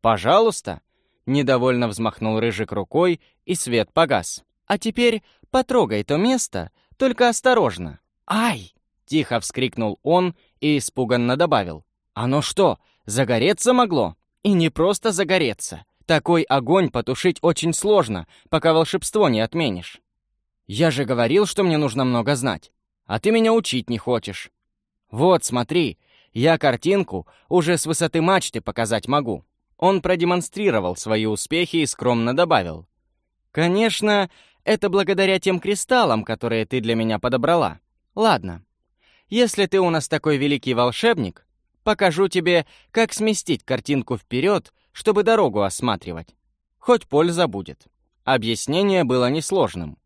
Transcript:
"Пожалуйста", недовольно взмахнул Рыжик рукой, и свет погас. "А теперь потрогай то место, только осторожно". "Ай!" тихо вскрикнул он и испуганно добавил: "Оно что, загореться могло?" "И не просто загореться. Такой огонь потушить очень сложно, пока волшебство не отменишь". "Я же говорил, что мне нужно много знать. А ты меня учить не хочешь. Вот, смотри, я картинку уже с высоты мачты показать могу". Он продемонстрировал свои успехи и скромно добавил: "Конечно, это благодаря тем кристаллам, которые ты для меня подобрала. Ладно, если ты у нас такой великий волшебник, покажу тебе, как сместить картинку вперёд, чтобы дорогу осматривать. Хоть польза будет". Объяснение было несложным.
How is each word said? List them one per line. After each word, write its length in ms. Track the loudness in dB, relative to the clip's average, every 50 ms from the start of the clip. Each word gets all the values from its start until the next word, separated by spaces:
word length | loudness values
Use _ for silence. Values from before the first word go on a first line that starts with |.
"Пожалуйста", 800 | 2 2 0 2 2 2 4 4 4 2 0 -4 -10 -10 -12 -12 _ _ _ _ _ _ _ _ _
недовольно 600 | -2 -2 0 2 2 2 2 2 2 2 2 0 -2
взмахнул 500 | -4 -2 -4 -4 -4 -4 -4 -2 -2 0
Рыжик 320 | 0 -2 -2 -4 -6 -6
рукой, 500 | -4 -8 -8 _ 0 0 0 0 0 -4 _ _ _ _ _
и 120 | -6 -6
свет 360 | -6 -4 -2 0 0 0 _ _
погас. 520 | 0 2 2 2 -2 -2 -4 -12 -14 _ _ _ _ _
"А 120 | _ -4 -2
теперь 460 | -2 -6 -2 2 2 2 2 0 _ _ _ _ -18 _
потрогай 540 | -2 -2 0 2 2 2 2 2 0 -4 -2
то 120 | 0 0
место, 540 | 0 2 0 0 0 -2 -4 -6 -8 -8 -8 _ _ _ _ _
только 320 | _ 0 0 2 2 2 2
осторожно". 720 | 2 2 2 4 4 4 2 2 -2 -4 -10 -12 -12 -16 _ _ _ _ _
"Ай!" 480 | -4 -2 0 0 0 -2 -4 -8 -18 _ _ _ _ _ _ _
тихо 360 | _ -2 -2 -2 0 -2 -4
вскрикнул 580 | -4 -4 -4 -4 -4 -4 -2 -4 -4 -4 -4 _ _
он 320 | 2 2 2 2 0 -4 _ _ _ _ _
и 180 | -2 0 0 0
испуганно 580 | -2 -4 _ -4 -2 0 0 0 2 0 0
добавил: 480 | 0 2 2 2 0 0 -2 -8 -12 _ _ _ _ _ _ _
"Оно 260 | -6 -4 0 0 0
что, 380 | -2 -2 -2 0 0 0 0 -2 _ _ _ _ _
загореться 680 | -6 -2 -2 0 0 0 0 2 0 0 0 2 2 2
могло?" 440 | 2 2 2 0 0 -2 -2 -4 _ _ _ _ _ _
"И 80 | 2 2
не 180 | 2 2 0
просто 400 | 0 2 0 0 0 0 -2 -4
загореться. 760 | -2 -2 0 0 0 0 0 0 -4 _ -10 -12 -12 -14 -18 _ _ _ _
Такой 360 | 0 0 0 2 2 2 2 2
огонь 460 | 2 0 0 2 2 2 2 2 2
потушить 500 | 0 -4 -4 -4 -6 0 0 0 0 2 0
очень 320 | 0 0 0 -2 -4 -2
сложно, 540 | -2 0 2 4 4 2 0 -4 -8 -8 _ _ _ _ _
пока 240 | -4 0 2 4 4
волшебство 560 | 4 2 0 -2 -6 -6 -2 0 2 2 2
не 120 | 2 0
отменишь". 600 | 0 -2 -2 -2 -2 -2 -4 -6 -10 -14 -20 -20 _ _ _ _ _ _ _ _ _ _ _ _ _ -10
"Я 240 | -2 0 2 2 2
же 120 | 0 -2
говорил, 420 | -2 0 0 2 2 4 2 2
что 180 | 0 0 0 0
мне 140 | 2 2 2
нужно 260 | 0 0 0 0 0
много 320 | 0 0 0 0 0 -2
знать. 360 | -2 -2 -4 -4 -6 -8 -20 _ _ _ _ _ _ _
А 120 | _ -6 -2
ты 140 | 0 2 2
меня 200 | 4 4 4 2
учить 380 | 2 0 0 -4 -4 -4 -4
не 80 | -6 -6
хочешь. 540 | -2 -2 -2 -2 -4 -8 -12 -12 -14 -18 _ _ _ _ _ _ _ _ _ _ _ _
Вот, 340 | -4 0 2 4 4 2 0
смотри, 540 | -2 -4 -4 -4 -2 -2 -2 -2 -2 -6 _ _ _ _ _ _ _ _
я 240 | 0 2 2 2
картинку 680 | 4 2 0 0 0 0 0 0 0 0 -2 -6 -10 -10 _ _ _ _ _
уже 280 | 0 0 2 2 0
с 100 | -2 -2
высоты 340 | -4 -2 -2 -2 -2 0 0
мачты 400 | 2 2 2 2 0 -2 -8 -8
показать 460 | -8 -8 -4 -4 -2 -2 -2 -4 -2
могу". 380 | 0 -2 -2 0 -2 -6 -8 -10 _ _ _ _ _ _
Он 240 | _ 0 2 2 2
продемонстрировал 960 | 0 0 0 2 2 0 0 0 -2 -6 -8 -2 0 0 0 2 0 -2 -4
свои 300 | -4 -4 -2 0 0 0
успехи 500 | 0 -2 -4 -4 -4 -2 -2 -2 0 0
и 100 | -2 -2
скромно 500 | -2 -4 -2 0 0 0 2 0 0 2
добавил: 500 | 0 2 2 2 0 0 -2 -8 -12 -16 _ _ _ _ _ _ _ _ _ _ _ _ _
"Конечно, 800 | _ -2 0 0 2 2 0 0 0 -2 0 0 2 2 0 -2 _ _ _ _ _ _ _
это 240 | -2 0 0 0 0
благодаря 520 | 0 0 0 0 0 0 2 2 0 0
тем 180 | 0 0 -2 0
кристаллам, 680 | -2 -4 -4 -4 0 _ 2 2 4 2 2 0 0
которые 420 | -4 -6 -4 -4 -2 -2 -2 -2
ты 140 | -2 -4 -4
для 140 | -2 -2 -2
меня 240 | 0 0 -2 -2 -2
подобрала. 600 | -2 -2 -2 0 2 2 2 2 2 -2 -4 -8 _ _ _ _ _ _ _
Ладно, 500 | 0 2 2 2 2 -2 -8 -12 -14 _ _ _ _ _ _ _ _ _ _ _ _ _ _
если 380 | 0 2 2 2 2 -2 -2
ты 140 | 0 2 2
у 100 | 2 2
нас 180 | 0 -2 -2 -2
такой 280 | -6 -2 0 0 0
великий 380 | 2 2 0 0 -2 -2 -2 0
волшебник, 720 | 2 0 0 0 0 0 0 2 2 -2 -6 -8 -12 _ _ _ _ _ _ _ _ _
покажу 460 | -2 0 2 2 0 2 2 0 0
тебе, 360 | 0 0 0 2 2 2 0 _ -14 _ _ _ _
как 200 | 0 0 0 0
сместить 520 | -2 0 0 0 -2 -2 -4 -4 -4 _
картинку 520 | -4 -6 -4 -2 -2 -2 -2 -2 -4 -6
вперёд, 560 | -8 _ _ -6 -2 0 0 0 -2 -4 -8 _ _ _ _ _
чтобы 320 | -4 -2 0 2 2 4
дорогу 380 | 4 4 4 2 2 0 0 -2
осматривать. 720 | -2 -2 -4 -4 -4 -4 -4 -6 -10 -12 -12 -12 _ _ _ _ _ _ _ _ _ _ _
Хоть 300 | 2 2 2 2 2 _
польза 380 | 0 2 2 2 0 0 -2
будет". 400 | -2 -2 -8 -12 -12 -16 _ _ _ _ _ _ _ _ _ _
Объяснение 800 | 0 0 0 0 -2 -4 -4 -4 -4 -2 0 2 2 2 2 2
было 260 | 2 2 0 2 0
несложным. 680 | 0 -2 -4 -2 0 0 0 0 -2 -8 -10 -10 -12 _ _